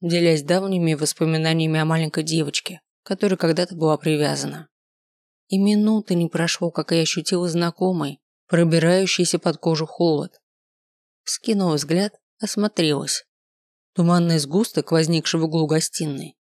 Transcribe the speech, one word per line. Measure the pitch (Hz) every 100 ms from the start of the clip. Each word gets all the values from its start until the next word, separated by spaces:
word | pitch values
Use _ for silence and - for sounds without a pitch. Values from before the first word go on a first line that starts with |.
делясь | 175 170 170 156
давними | 143 180 196 185 165
воспоминаниями | 147 151 - 160 160 160 165 160 156
о | 156
маленькой | 160 156 -
девочке, | 156 160 147 - - 180 _ _
которая | - 196 202 185
когда-то | 165 160 180 170
была | 156 151
привязана. | 160 151 147 143 139 156 160 _ _ _ _ _ _ _ _
И | 190
минуты | 202 208 214 214 -
не | 175 165
прошло, | 165 165 - 135
как | - 151
я | 165
ощутила | 160 165 156 180 175
знакомый, | 170 170 - 185 175 143 147 _ _ _
пробирающийся | 170 170 165 165 185 190 - 175 170
под | 175 151
кожу | 170 156 160
холод. | - 170 147 165 - _ _ _ _ _ _ _ _
Вскинула | - - - 202 180
взгляд, | 147 147 170 208 - _ _
осмотрелась. | 214 - 208 - 160 143 147 - - _ _ _ _ _ _
Туманный | - 170 175 170 160
сгусток, | 139 180 240 - -
возникший | 165 160 165 - 165
в |
углу | 160 160 151
гостиной, | 160 - - 156 135 156 - _